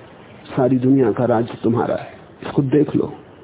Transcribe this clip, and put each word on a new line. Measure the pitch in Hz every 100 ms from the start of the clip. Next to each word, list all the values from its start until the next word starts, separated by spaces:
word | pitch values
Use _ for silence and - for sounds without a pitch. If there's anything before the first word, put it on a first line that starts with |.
| - - - - - -
सारी | 127 131
दुनिया | 127 135 120
का | 98
राज्य | 117 117 117 -
तुम्हारा | - 117 -
है। | 113 - - - - -
इसको | -
देख | 139 135 147 -
लो, | - - - -